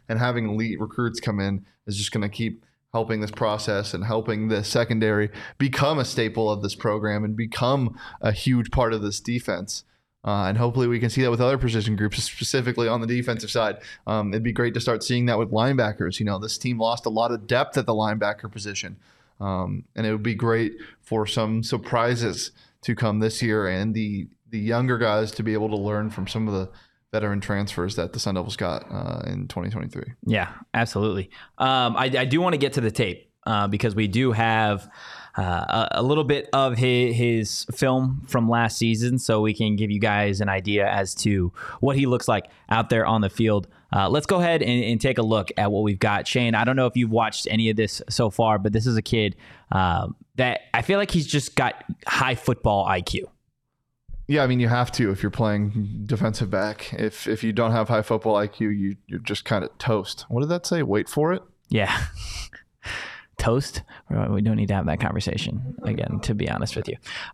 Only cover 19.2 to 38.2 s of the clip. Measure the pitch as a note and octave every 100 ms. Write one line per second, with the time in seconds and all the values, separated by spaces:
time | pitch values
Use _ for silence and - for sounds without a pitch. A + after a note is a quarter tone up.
19.2 | _ - G2 F#2 F#2 F#2+ - - A2 G#2+
20.2 | A2 G#2+ A#2 A2+ A2+ - - - - A2+
21.2 | G#2 - A2 A2 A2+ A#2+ - A#2+ A#2 A#2+
22.2 | A#2 F2 - - _ _ - A2+ A2 G#2+
23.2 | A2 - A#2 G#2+ F#2+ F#2 G#2+ A2 G#2+ G2+
24.2 | - _ _ A2 G#2 A#2 B2+ A#2+ A2+ G#2+
25.2 | G#2+ - A2 G#2+ A2 G#2+ G2+ G#2 G#2+ G#2+
26.2 | F#2+ A2+ A2 G2 F#2 - _ _ _ G#2+
27.2 | G#2 G2+ - G2+ G2+ - F2+ - E2+ B2
28.2 | G2+ F#2+ F2 - F#2 D2+ - F#2+ E2+ E2
29.2 | - G2 F#2 - F#2+ G#2+ F2+ - - -
30.2 | - G#2+ - - - A#2 A#2 G2 G#2+ G2
31.2 | F#2+ - - - C3 C3 A#2+ A2+ C3 C3
32.2 | C3 D3+ F3+ D#3 C#3 C3+ A2+ G#2+ G#2 F2
33.2 | - _ - G#2+ G2+ G#2 A#2 G#2 G#2+ G#2
34.2 | C3 A2 A2+ A2 G#2+ G2 - - - -
35.2 | - - F#2 E2+ - A2 A2 - B2+ D3+
36.2 | C#3+ C#3+ - C#3 C3+ A#2 B2+ B2 B2 A#2
37.2 | A#2+ A2+ G#2+ - - A#2+ C3+ C3 C3 C3+